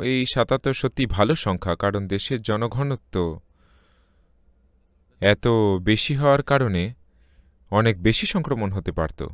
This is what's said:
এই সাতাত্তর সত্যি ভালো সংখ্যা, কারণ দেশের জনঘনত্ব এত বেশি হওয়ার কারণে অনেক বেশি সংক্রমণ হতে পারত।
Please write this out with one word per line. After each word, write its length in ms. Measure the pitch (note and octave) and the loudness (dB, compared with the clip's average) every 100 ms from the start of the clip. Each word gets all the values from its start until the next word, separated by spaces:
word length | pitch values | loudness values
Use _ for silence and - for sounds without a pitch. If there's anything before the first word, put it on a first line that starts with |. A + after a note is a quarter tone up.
এই 220 | B2 C3 B2+ | -2 -2 0
সাতাত্তর 460 | C3 A#2 C3+ - | 0 0 0 0
সত্যি 340 | C3 C3+ - A#2+ | -2 -2 -2 -2
ভালো 280 | F2+ G#2 | 2 2
সংখ্যা, 420 | D#3+ - F2+ F#2 E2+ | 2 0 -2 -2 -2
কারণ 300 | G2+ G2+ G2 | 0 -2 -2
দেশের 360 | G2 - C3 | -4 -4 -4
জনঘনত্ব 1000 | A2 G#2+ A#2 A#2+ C#3+ C3+ _ F#2+ E2+ D#2+ - _ _ _ _ _ _ _ _ _ _ _ _ _ _ _ _ - | -2 -2 -2 -2 -4 -4 _ -2 -2 -4 -14 _ _ _ _ _ _ _ _ _ _ _ _ _ _ _ _ -2
এত 280 | F#2+ G#2 B2 A2+ G#2+ F#2+ | 2 2 2 2 2 2
বেশি 320 | F2+ G#2+ - | 2 0 0
হওয়ার 280 | C#3+ C#3+ C#3 | 0 2 2
কারণে 520 | - C#3 B2 F2+ F#2 B2+ _ _ _ _ _ _ - | 2 0 2 0 -2 -6 _ _ _ _ _ _ -2
অনেক 320 | G2+ A2+ F#2+ | 2 2 2
বেশি 240 | G2 A#2 G#3 | 2 2 0
সংক্রমণ 460 | G3 D#3 A#2+ G2+ | -2 -2 -2 -2
হতে 200 | G2 E2+ | -4 -4
পারত। 300 | E2+ D#2 - - | -2 -4 -4 -12